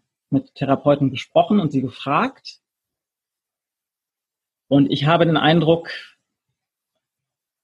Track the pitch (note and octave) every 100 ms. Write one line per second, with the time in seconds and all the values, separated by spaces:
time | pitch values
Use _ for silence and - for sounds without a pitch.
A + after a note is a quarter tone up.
0 | _ _ - C#3 - - C3+ C3+ D3 C#3+
1 | C#3 B2 - D#3+ F3 G#3 D#3+ C3+ B2+ -
2 | - D3+ B3 - - - _ _ _ _
3 | _ _ _ _ _ _ _ _ _ _
4 | _ _ _ _ _ _ - C#3 C#3 -
5 | C#3+ E3 E3 D#3+ D3+ E3 D3+ E3 - -
6 | - _ _ _ _ _ _ _ _ _
7 | _ _ _ _ _ _